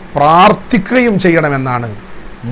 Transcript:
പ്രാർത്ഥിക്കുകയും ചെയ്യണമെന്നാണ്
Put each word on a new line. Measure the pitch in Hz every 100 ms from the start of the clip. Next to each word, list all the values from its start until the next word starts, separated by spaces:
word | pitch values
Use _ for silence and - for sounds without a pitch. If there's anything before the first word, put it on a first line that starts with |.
| - -
പ്രാർത്ഥിക്കുകയും | 147 165 202 - - 233 - 247 240 196
ചെയ്യണമെന്നാണ് | 185 165 151 139 131 123 117 104 - - - - 117